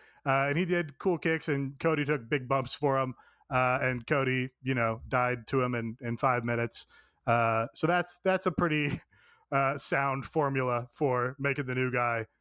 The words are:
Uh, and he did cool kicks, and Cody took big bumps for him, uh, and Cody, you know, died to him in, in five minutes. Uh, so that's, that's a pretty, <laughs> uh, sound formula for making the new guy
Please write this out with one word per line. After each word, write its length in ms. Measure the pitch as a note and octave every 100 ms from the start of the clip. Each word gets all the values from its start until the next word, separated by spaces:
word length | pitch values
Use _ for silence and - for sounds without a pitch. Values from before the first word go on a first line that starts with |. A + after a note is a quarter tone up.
| - _
Uh, 220 | C#3 C3+ C#3
and 80 | D3
he 80 |
did 340 | F3 F3 D#3 C3+
cool 200 | G3 E3+
kicks, 300 | E3+ D#3+ -
and 280 | C#3 C3+ C#3
Cody 240 | E3 D#3
took 240 | C#3+ D3 A2+
big 200 | D3 B2
bumps 240 | C3+ A#2
for 260 | - D3 C3+
him, 140 | C3 - - _ _
uh, 300 | B2+ B2+ C3
and 240 | B2+ B2 -
Cody, 440 | C#3+ C3 B2+ B2+ -
you 120 | B2+
know, 260 | B2+ A2+ A2 A2
died 400 | B2+ B2 B2 A2+
to 120 | C3+
him 140 | B2
in, 220 | A#2+ A2+ A#2
in 160 | A#2+ A#2
five 280 | C3+ B2
minutes. 420 | A#2+ A#2 A#2 - - - _ _ -
Uh, 400 | A#2 A2+ A2+ A#2
so 140 | - D#3+
that's, 320 | F3 E3+ -
that's 220 | F#3+ F#3 F#3
a 60 |
pretty, 480 | - E3+ D3+ D3 - - _ _
<laughs> 260 | _ _
uh, 240 | C#3 C3+ D3
sound 480 | - C#3+ C#3 C3+
formula 640 | - D#3+ C#3 C3+ B2+ A#2+ B2
for 420 | - C#3+ B2 B2 C3+
making 260 | C#3 C3+ B2+
the 80 |
new 160 | B2+ B2+
guy 360 | B2 A#2+ A2+ A2 _